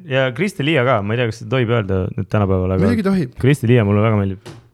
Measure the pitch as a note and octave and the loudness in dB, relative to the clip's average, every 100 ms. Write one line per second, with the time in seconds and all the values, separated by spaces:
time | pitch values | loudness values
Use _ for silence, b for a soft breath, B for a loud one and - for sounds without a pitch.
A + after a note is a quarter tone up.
0 | - C3 C3 A#2 G3+ - C#3 D3+ B2 A2+ | -4 -2 0 -2 -4 -2 0 2 2 0
1 | G2+ A#2+ A#2 - A2 C3 A2+ A#2 F#2+ F#2+ | 0 -2 -2 -4 -4 -2 0 0 0 -2
2 | F#2 - F#2+ G#2+ F#2+ F#2+ F#2 F#2+ G2 A3+ | -2 -4 -4 0 0 0 0 0 2 0
3 | G3 F#3+ C3 - B2 D3 A2+ B2 G2+ G#2 | 0 0 -2 0 0 2 4 4 4 2
4 | A2 G#2 G2 F#2+ - - - | 2 0 -2 -6 -14 -20 -20